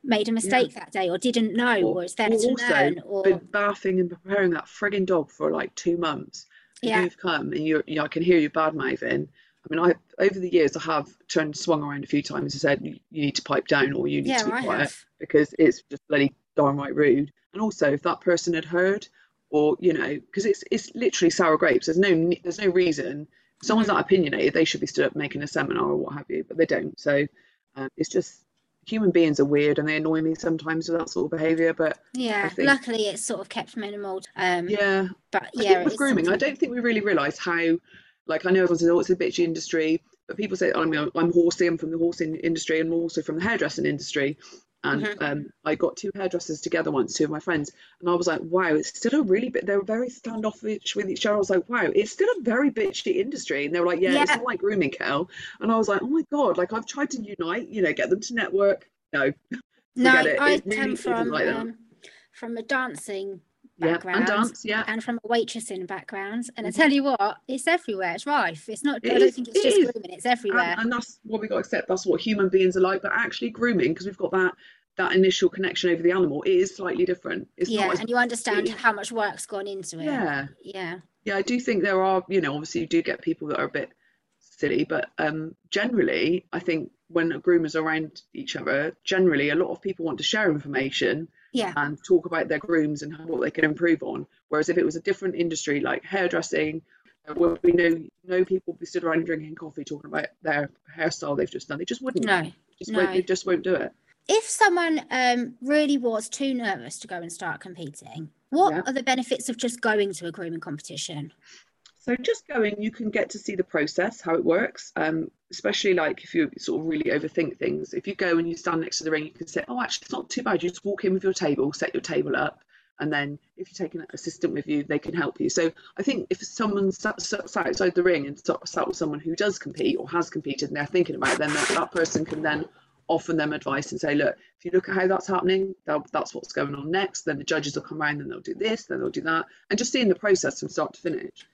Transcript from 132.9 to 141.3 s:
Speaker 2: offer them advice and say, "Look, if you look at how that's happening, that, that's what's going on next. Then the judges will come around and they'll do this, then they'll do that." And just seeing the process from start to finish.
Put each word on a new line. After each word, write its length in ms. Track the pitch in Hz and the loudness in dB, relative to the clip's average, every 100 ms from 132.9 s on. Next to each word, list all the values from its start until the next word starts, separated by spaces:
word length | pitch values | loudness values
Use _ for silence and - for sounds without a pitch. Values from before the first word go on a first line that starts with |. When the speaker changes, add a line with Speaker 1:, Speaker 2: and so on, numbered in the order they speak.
| _ - | _ -2
Speaker 2:
offer 260 | 165 - | -2 0
them 180 | 165 151 | -2 0
advice 400 | 151 - 139 143 | -4 -2 -4 -4
and 80 | - | -4
say, 140 | 156 | 0
"Look, 240 | 147 147 - _ _ | 2 2 -2 _ _
if 60 | 175 | 0
you 40 | |
look 180 | 185 185 | 0 2
at 60 | 190 | 0
how 120 | 185 | 2
that's 180 | 190 - | 0 0
happening, 460 | 190 180 190 190 190 - | 0 2 2 0 -6 -4
that, 180 | 151 147 | -4 -2
that's 240 | - - - | -4 -4 -10
what's 180 | - | -8
going 220 | 151 143 143 | -4 -4 -4
on 160 | 147 | -2
next. 320 | 185 190 - | -2 -2 -4
Then 160 | - 143 | -4 -4
the 40 | |
judges 320 | 147 160 147 143 | -2 -2 -2 -6
will 60 | |
come 160 | - 156 | -8 -4
around 220 | 147 147 | -4 -4
and 80 | 139 | -8
they'll 120 | 120 | -10
do 120 | - | -10
this, 320 | - 220 220 - | -4 -4 -4 -6
then 140 | 131 | -4
they'll 100 | - | -4
do 120 | - | -4
that." 260 | 160 160 - - _ | -2 -2 -2 -14 _
And 80 | 220 | -2
just 120 | 240 | 0
seeing 160 | 269 220 | 2 2
the 60 | - | 2
process 440 | 208 185 - - | 4 4 2 -4
from 100 | 151 | -8
start 240 | - 151 | -4 -4
to 80 | - | -4
finish. 460 | 175 143 - | -6 -6 -8